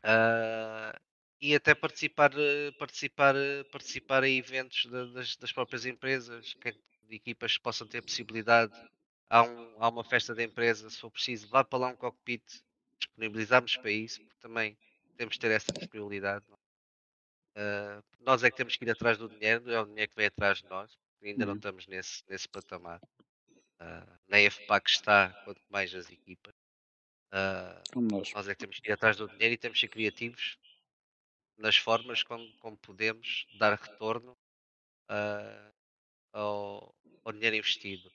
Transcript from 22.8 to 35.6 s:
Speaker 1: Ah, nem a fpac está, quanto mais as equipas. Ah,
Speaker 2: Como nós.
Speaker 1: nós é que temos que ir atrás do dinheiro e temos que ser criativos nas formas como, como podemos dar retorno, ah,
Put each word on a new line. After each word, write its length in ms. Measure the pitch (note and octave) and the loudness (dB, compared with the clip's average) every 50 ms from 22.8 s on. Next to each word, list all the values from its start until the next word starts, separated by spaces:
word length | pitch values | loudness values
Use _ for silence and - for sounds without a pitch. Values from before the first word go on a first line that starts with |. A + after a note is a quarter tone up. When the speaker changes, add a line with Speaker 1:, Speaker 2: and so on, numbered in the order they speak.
| F2 F2 E2+ E2+ - _ _ _ _ _ _ _ _ _ _ _ _ _ _ _ | -12 -14 -16 -16 -16 _ _ _ _ _ _ _ _ _ _ _ _ _ _ _
Speaker 1:
Ah, 400 | F2 E2 D#2+ E2 F2 F2+ F2+ _ _ F#2+ | -18 -16 -16 -16 -18 -20 -20 _ _ _
nem 180 | G2 G#2 G2+ | 6 6 6
a 40 | G2+ | 6
fpac 380 | - - - - G#2+ G2+ - - | 4 0 -2 2 2 2 4 2
está, 400 | - - - - G#2 G2+ G2 F#2 F2+ - - | 0 0 4 6 6 6 6 4 0 -12 -16
quanto 160 | - G2 _ _ _ | -16 -16 _ _ _
mais 220 | G2 G2+ G2 F2+ F2 | -4 -4 -4 -4 -6
as 160 | F#2 F2 - | -12 -14 -14
equipas. 440 | F2+ _ _ - F2+ _ _ - - _ _ _ _ _ _ _ _ _ _ _ _ _ _ _ G2 | -20 _ _ -20 -20 _ _ -20 -20 _ _ _ _ _ _ _ _ _ _ _ _ _ _ _ -4
Ah, 500 | F#2+ G2 F#2+ F#2+ F#2 F#2 F2+ F2+ F2+ F2+ - - | -2 -2 -2 -2 -6 -10 -12 -16 -18 -18 -10 -4
Speaker 2:
Como 160 | B2+ A#2+ A2 | -4 -2 -2
nós. 220 | G#2 G2 F#2 - - | -2 -4 -6 -6 -8
Speaker 1:
nós 140 | G#2 G2 G2 | -8 -6 -8
é 60 | G2 | -8
que 60 | _ | _
temos 180 | - G2 F#2+ - | -10 -14 -14 -12
que 100 | - G#2+ | -4 -4
ir 40 | G#2+ | -4
atrás 240 | - - A2 G#2+ | 2 2 2 2
do 100 | G2 A2 G2+ | 2 -4 -12
dinheiro 260 | - - A2 A#2 A#2+ | -4 0 0 0 0
e 40 | A2+ | 0
temos 180 | - A#2+ A2 | -6 -4 0
que 100 | - - | 0 -2
ser 20 | A2+ | -2
criativos 680 | - A2 A2 G#2+ - - A#2 A#2 A#2+ - - - - _ _ - - _ _ _ _ _ _ _ _ _ _ _ _ _ _ _ _ | -2 -2 -4 -4 -2 -4 -10 -10 -8 -8 -10 -10 -10 _ _ -20 -20 _ _ _ _ _ _ _ _ _ _ _ _ _ _ _ _
nas 200 | _ G#2+ A2 G#2+ | _ 0 4 4
formas 460 | - - - A2+ A#2 A#2 B2 A#2+ A2+ - | 4 4 4 0 0 0 -2 -4 -4 -4
como, 240 | _ B2 A#2 A#2 A2 G#2+ _ | _ -8 -12 -12 -18 -20 _
como 180 | - A2+ G#2+ | -16 -16 -16
podemos 680 | G#2 - - G2+ F#2 A2 A2 A2 A2+ A#2 - - - - _ - G2+ | _ -20 -20 -8 -2 -2 -2 -2 -4 -8 -8 -6 -6 -8 _ -2 2
dar 160 | A2 G#2+ G#2 G#2 | 4 4 4 4
retorno, 580 | - - - - G#2+ A2 A2+ A#2+ A#2 B2 B2+ _ _ _ _ _ _ _ _ _ _ _ _ _ _ _ | -2 -14 -14 -8 -4 -4 -4 -4 -6 -14 -20 _ _ _ _ _ _ _ _ _ _ _ _ _ _ _
ah, 600 | G#2+ G#2 G#2 G#2 G#2 G#2 G#2 G#2 G#2+ G#2 | -4 -2 -2 -2 -4 -6 -8 -12 -16 -18